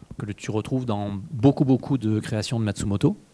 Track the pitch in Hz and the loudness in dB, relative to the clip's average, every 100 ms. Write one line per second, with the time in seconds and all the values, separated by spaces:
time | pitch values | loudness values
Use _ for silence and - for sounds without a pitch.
0 | - - 104 101 - 107 - 127 123 104 | -16 -10 -8 -8 -4 -4 -2 -4 -2 -4
1 | 101 101 98 139 139 139 135 127 - 135 | -4 -6 -8 4 6 6 4 2 2 -2
2 | 110 107 - 110 104 117 107 - 107 101 | 0 -2 -2 -4 -2 -2 -2 -2 -2 2
3 | 147 208 - | 2 0 -8